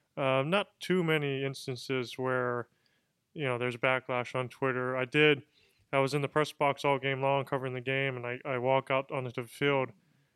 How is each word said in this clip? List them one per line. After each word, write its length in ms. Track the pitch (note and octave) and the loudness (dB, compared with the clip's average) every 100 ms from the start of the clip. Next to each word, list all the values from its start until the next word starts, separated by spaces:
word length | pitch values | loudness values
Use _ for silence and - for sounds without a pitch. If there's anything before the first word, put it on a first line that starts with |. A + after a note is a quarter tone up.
| _ | _
um, 360 | - C3+ C3+ C#3 | -2 2 2 2
not 160 | G3 F#3+ _ | 0 -2 _
too 240 | - F3+ | 0 2
many 400 | E3 D#3 C#3+ C3+ | 4 2 0 -2
instances 760 | C3+ C3+ - B2 - C3 A#2 - | -4 -4 -8 -8 -4 -4 -4 -4
where, 480 | B2+ B2+ B2 A#2+ A#2 _ _ _ _ _ _ | 0 0 0 -2 -6 _ _ _ _ _ _
you 120 | E3 | -4
know, 120 | C3+ A#2+ | -2 0
there's 200 | B2 A#2 | -2 0
backlash 580 | C3+ C3 - B2 A#2+ | 0 0 -2 -4 -2
on 120 | B2+ B2 | -4 -6
Twitter. 480 | - C3+ B2 B2+ | -2 -2 0 -2
I 100 | C3 | -2
did, 360 | B2+ D3+ D3+ C#3 - _ _ _ _ | 0 4 6 4 -2 _ _ _ _
I 60 | C#3 | 0
was 160 | C3+ | 2
in 80 | D3 | 0
the 60 | C3+ | 0
press 240 | D3+ D3 | 0 0
box 340 | - C#3+ C3+ | 2 0 2
all 140 | D3 C3+ | 0 2
game 240 | C3+ C3+ | 0 0
long 220 | C3+ C#3 | 2 0
covering 280 | C3 C3+ C3 | 0 -4 -4
the 80 | B2+ | -6
game, 340 | B2 C3+ C#3 | -2 -2 -2
and 120 | B2 A#2+ | -4 -6
I, 100 | B2+ | -6
I 140 | - B2+ | -4 -2
walk 320 | B2+ C3+ - | 2 2 2
out 200 | C3+ C3+ | -2 -2
onto 200 | C#3+ B2+ | -6 -4
the 160 | B2 A#2 | -8 -10
field, 420 | - C#3+ C#3 B2 - _ _ _ | -2 0 2 -2 -8 _ _ _